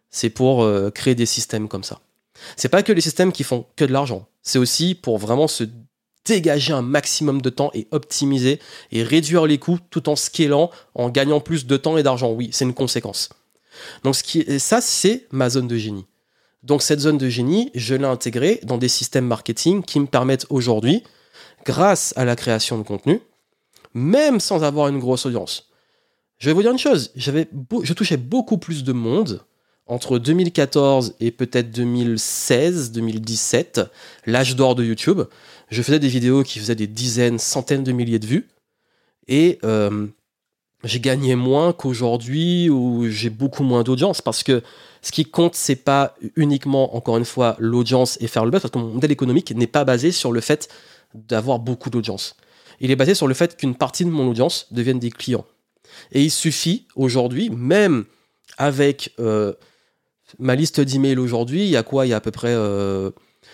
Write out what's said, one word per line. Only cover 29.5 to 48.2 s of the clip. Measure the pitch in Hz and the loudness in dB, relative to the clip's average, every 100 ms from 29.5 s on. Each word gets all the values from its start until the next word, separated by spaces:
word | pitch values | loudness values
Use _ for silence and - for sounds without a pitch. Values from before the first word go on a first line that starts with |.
| _ _ _ - | _ _ _ -10
entre | 120 - 123 | -8 -2 0
deux | 117 | 2
mille | 175 170 | 2 2
quatorze | 170 139 151 139 135 117 - | 2 0 4 4 4 2 -2
et | 113 | -4
peut-être | - 127 123 117 | -2 -2 -2 -2
deux | 113 | -2
mille | 120 123 120 110 | -2 0 0 -2
seize, | - - - 123 165 180 120 | -4 -4 0 2 2 0 -4
deux | 113 | -4
mille | 113 110 | -4 -4
dix-sept, | 110 110 - 120 - - 92 - - - - | -4 -4 0 0 0 -4 -4 -8 -20 -10 -2
l'âge | 120 131 127 | 0 0 2
d'or | 131 | 2
de | 127 | 2
YouTube. | 117 110 - 190 - - - - - | 0 0 0 0 -2 -8 -20 -20 -8
Je | 117 | -4
faisais | 120 151 | 0 2
des | 139 | 2
vidéos | 123 123 135 | 2 2 2
qui | 135 110 | 2 -4
faisaient | 107 | -4
des | 110 104 | -2 -4
dizaines, | 110 123 113 120 117 | -4 -4 0 2 0
centaines | - 139 123 139 | -2 -4 -2 -2
de | 131 | 0
milliers | 123 117 113 | -2 0 -2
de | 107 | 0
vues. | 156 - _ _ _ _ _ _ _ - | -2 -2 _ _ _ _ _ _ _ -2
Et, | 135 175 - | 4 4 2
euh, | 110 110 104 104 107 - _ _ _ _ _ _ | 0 0 0 -2 -6 -12 _ _ _ _ _ _
j'ai | 113 123 | -8 -2
gagné | 127 135 131 | 0 0 2
moins | 123 127 139 170 | 2 2 2 2
qu'aujourd'hui | 170 135 117 120 117 117 147 170 175 170 | 0 -4 -2 0 -2 -2 -2 0 2 2
où | 135 123 120 117 | 2 0 0 -2
j'ai | 104 117 | -2 -4
beaucoup | 110 135 - | -2 -4 0
moins | 135 123 | 0 2
d'audience | 117 127 190 175 | 2 2 0 -2
parce | - - | -4 -4
que | - 123 - - - - | 0 0 -2 -16 -20 -16
ce | - | -6
qui | - 147 | -4 -2
compte, | - 170 | 2 0
c'est | - - 131 | 0 -4 -2
pas | - 139 139 - - - | 0 2 0 -4 -6 0
uniquement, | 147 139 139 135 131 117 | 2 0 0 0 0 -2
encore | 120 117 | 0 0
une | 117 | 0
fois, | - 120 - | 0 0 0
l'audience | 113 120 113 127 123 - | 0 0 2 2 2 -2